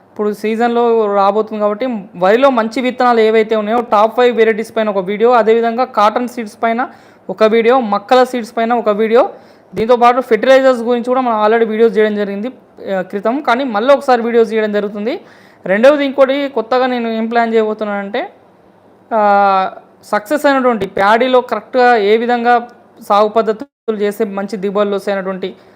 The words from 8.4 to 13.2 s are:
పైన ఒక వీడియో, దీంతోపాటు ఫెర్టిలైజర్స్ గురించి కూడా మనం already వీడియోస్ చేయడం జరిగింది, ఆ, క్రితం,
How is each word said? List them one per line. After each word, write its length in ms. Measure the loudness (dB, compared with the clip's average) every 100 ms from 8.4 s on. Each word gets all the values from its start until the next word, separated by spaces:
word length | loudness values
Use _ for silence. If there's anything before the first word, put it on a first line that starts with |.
| -6 -4
పైన 160 | -2
ఒక 160 | -2 0
వీడియో, 400 | 0 2 2 0 -4 -20 -20 _ -4
దీంతోపాటు 460 | 0 4 4 2
ఫెర్టిలైజర్స్ 600 | 0 0 4 4 4 0
గురించి 240 | -2 -4 -2
కూడా 160 | -2
మనం 240 | -2 0 2
already 240 | 2 0
వీడియోస్ 280 | 2 2 2
చేయడం 180 | 0 -2
జరిగింది, 360 | -4 -6 -10 -12 _ -16 -8 -6
ఆ, 60 |
క్రితం, 380 | -6 -6